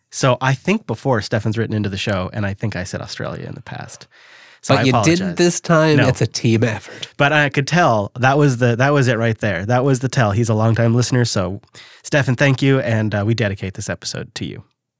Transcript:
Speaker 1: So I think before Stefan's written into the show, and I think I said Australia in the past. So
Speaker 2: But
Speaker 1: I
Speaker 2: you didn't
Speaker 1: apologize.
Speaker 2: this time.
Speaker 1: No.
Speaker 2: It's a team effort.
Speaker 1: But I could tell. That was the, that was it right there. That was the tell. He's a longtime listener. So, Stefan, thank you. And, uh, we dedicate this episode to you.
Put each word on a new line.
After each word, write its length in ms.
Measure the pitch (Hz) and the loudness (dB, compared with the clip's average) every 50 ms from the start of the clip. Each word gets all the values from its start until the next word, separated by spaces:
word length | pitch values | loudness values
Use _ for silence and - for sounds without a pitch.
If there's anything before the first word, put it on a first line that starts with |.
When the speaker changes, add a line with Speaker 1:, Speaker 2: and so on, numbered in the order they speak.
| _ _ - | _ _ -6
Speaker 1:
So 240 | - - 131 123 - | 0 2 2 2 2
I 120 | 131 135 135 | 2 -2 -2
think 340 | - - 180 202 220 - | 0 -2 -2 -2 -2 -2
before 340 | - 113 - - 139 127 107 | -6 -8 -4 -2 -2 0 0
Stefan's 360 | 101 - - 110 - 113 104 | -2 -2 -4 -2 -2 -2 -2
written 160 | 113 107 - 110 | -2 -4 -2 -2
into 140 | 107 104 | -4 -4
the 100 | 101 98 | -4 -4
show, 320 | 98 - 113 101 92 92 92 - | -4 -4 -4 -2 -4 -4 -6 -6
and 120 | 110 104 | -6 -6
I 80 | 98 95 | -6 -6
think 220 | - - 104 - | -6 -6 -6 -6
I 80 | 87 92 | -6 -8
said 160 | - - - | -8 -8 -10
Australia 480 | - - - - - - - 82 82 | -10 -10 -10 -10 -8 -8 -8 -10 -12
in 80 | - - | -12 -14
the 60 | - | -14
past. 480 | - - - - - - - - - _ _ - - - - - - - - _ | -14 -14 -14 -14 -14 -16 -16 -20 -20 _ _ -20 -20 -20 -20 -20 -20 -20 -20 _
So 140 | - - - | -2 0 0
Speaker 2:
But 60 | 104 | 2
Speaker 1:
I 20 | 120 | 2
Speaker 2:
you 80 | 135 | 2
didn't 300 | 123 120 - 156 170 180 | 2 2 4 2 2 2
Speaker 1:
apologize. 140 | 190 180 170 | 0 -4 0
Speaker 2:
this 240 | 175 175 175 175 - | 2 2 2 2 0
time. 360 | - - 170 156 156 156 151 135 | -2 2 2 2 4 4 4 4
Speaker 1:
No. 80 | 117 127 | 4 2
Speaker 2:
It's 100 | - - | 2 0
a 80 | 117 | -2
team 380 | - - - - 117 113 107 120 | -2 -4 -2 0 2 2 2 2
effort. 420 | 117 110 101 - - - - - - _ | 0 -2 -6 -10 -16 -16 -16 -18 -12 _
Speaker 1:
But 160 | - 143 143 | 0 0 2
I 160 | 151 151 147 | 4 2 2
could 180 | 135 - 147 139 | 2 0 -2 -2
tell. 460 | - 156 175 175 143 117 107 98 - - 127 | 0 2 2 4 4 4 2 0 -4 -4 0
That 180 | 120 131 139 | 2 2 4
was 200 | 151 147 143 123 | 4 4 4 4
the, 180 | 113 123 120 117 | 2 2 2 2
that 160 | 110 131 143 | 2 2 2
was 160 | 147 143 127 | 4 2 2
it 100 | 123 120 | 2 2
right 200 | 107 117 117 110 | 2 0 0 0
there. 280 | - - 107 92 82 95 | 0 -2 -2 -2 -2 -2
That 200 | 107 123 127 131 | 0 0 2 2
was 160 | 143 135 117 | 2 0 0
the 80 | 135 123 | 0 -2
tell. 220 | - 139 117 104 | 2 2 2 4
He's 180 | 98 113 120 107 | 4 2 0 0
a 40 | 110 | 2
longtime 400 | 107 110 113 110 117 117 117 113 | 2 2 2 2 2 2 2 2
listener. 300 | 123 117 - 131 123 120 | 2 0 2 2 0 0
So, 380 | - - 107 92 87 98 104 _ _ _ - - - - - - | 0 0 -4 -4 -4 -6 -10 _ _ _ -20 -20 -20 -20 -18 -10
Stefan, 320 | - - 147 131 135 123 | -2 0 0 2 0 0
thank 260 | - 147 139 135 - | 2 2 2 2 2
you. 200 | 139 135 135 135 | 2 2 2 2
And, 340 | - - 113 110 107 107 101 | 0 0 -2 0 0 0 -2
uh, 80 | 104 101 | -2 0
we 80 | 107 113 | 0 0
dedicate 420 | 104 110 101 98 - - 92 - | 0 0 -2 -4 -4 -8 -10 -10
this 140 | - 104 - | -10 -8 -8
episode 460 | 90 - - - - - - - - | -8 -8 -8 -10 -10 -10 -12 -12 -12
to 100 | - 95 | -12 -10
you. 200 | 67 50 - - _ _ _ _ _ _ _ | -10 -12 -14 -18 _ _ _ _ _ _ _